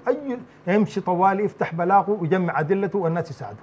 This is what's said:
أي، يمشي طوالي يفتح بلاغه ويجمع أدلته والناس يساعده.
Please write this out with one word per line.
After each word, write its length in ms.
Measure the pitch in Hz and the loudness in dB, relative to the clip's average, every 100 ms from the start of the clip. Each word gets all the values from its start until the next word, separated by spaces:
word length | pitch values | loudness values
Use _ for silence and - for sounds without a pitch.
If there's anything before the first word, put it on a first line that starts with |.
| - | -2
أي، 320 | 285 277 247 - - 180 | -2 -2 -8 -10 -10 0
يمشي 340 | 208 208 196 | 2 2 -2
طوالي 420 | 180 180 190 196 | -2 2 2 2
يفتح 300 | 208 - 165 165 | -2 -2 -4 -2
بلاغه 420 | 175 196 190 208 | 4 4 4 -2
ويجمع 380 | 165 190 175 139 | 0 0 2 0
أدلته 400 | 151 196 196 202 | 0 0 0 0
والناس 300 | 165 170 165 | 0 -2 -4
يساعده. 280 | 131 101 107 | -10 -14 -14